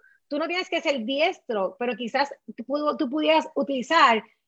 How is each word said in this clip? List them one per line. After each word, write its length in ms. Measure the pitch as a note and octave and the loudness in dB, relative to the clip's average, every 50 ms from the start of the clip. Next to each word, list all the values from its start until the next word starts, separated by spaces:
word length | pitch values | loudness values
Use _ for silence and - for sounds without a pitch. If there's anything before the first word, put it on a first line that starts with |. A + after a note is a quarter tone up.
| _ _ _ _ _ _ | _ _ _ _ _ _
tú 100 | D4 D4 | -4 -4
no 80 | D#4+ | -4
tienes 220 | D#4+ F4 F#4 F#4 - | -2 -2 -4 -2 -2
que 100 | F4 E4 | -4 -2
ser 240 | D#4+ D#4+ C#4+ B3+ G#3+ | -2 -2 -2 -2 -2
diestro, 720 | A#3+ C4+ C#4+ D#4 F#4+ E4+ - _ - A3+ G3+ F#3+ F#3 - - | -4 -2 0 0 0 -2 -4 _ -4 -2 -2 -2 -2 -4 -4
pero 180 | A#3+ A#3+ B3 | -4 -4 -4
quizás 360 | - B3 G#3+ - C4 C#4+ C#4 - - _ - - | -4 -6 -4 -2 -2 -2 -2 -4 -12 _ -18 -16
tú 80 | - A3+ | -14 -8
pu-, 320 | - C#4 D4 D4+ D4 C#4+ | -6 -4 -2 0 -2 -2
tú 140 | - D#4 A#3+ | -2 -2 -2
pudieras 380 | C#4 D#4 D4+ D4+ D#4+ D#4 - - - | -2 0 2 4 4 2 2 0 -2
utilizar, 640 | C#4 - - C#4 B3+ A3 - D#4+ E4 D4 B3 A3+ G#3+ - - _ _ _ | -4 -2 -2 -2 -4 -2 2 4 6 6 6 6 2 0 -6 _ _ _